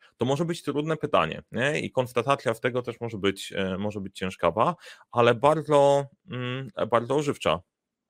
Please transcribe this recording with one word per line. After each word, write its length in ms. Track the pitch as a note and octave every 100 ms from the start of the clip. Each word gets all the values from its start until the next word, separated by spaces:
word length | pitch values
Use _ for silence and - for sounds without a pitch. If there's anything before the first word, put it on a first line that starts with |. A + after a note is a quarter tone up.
| _ -
To 80 |
może 200 | B2 C#3+
być 180 | E3+ E3+
trudne 340 | - C#3 D#3 D#3
pytanie, 460 | - F#2+ D#2+ - -
nie? 280 | G#2 C#3 D#3
I 100 | G2+
konstatacja 640 | C3 A#2+ A#2+ B2 C#3 A#2+
z 60 | A2+
tego 220 | B2+ B2
też 180 | A#2+ -
może 180 | A#2 G#2+
być, 340 | G2 - -
e, 260 | G2+ F#2+ F#2+
może 220 | G#2 G#2
być 160 | F#2+ -
ciężkawa, 600 | F#2 - E2+ G2 D3 E3 - - _
ale 240 | A#2+ A#2+
bardzo, 720 | A#2 C#3+ D#3+ D3 D3 C#3 C#3 C#3 _ -
mm, 400 | B2 B2 B2+ C3+ - A2
bardzo 260 | A#2 A#2+ C#3+
ożywcza, 440 | C#3+ A2 E2 E2 - _ _ _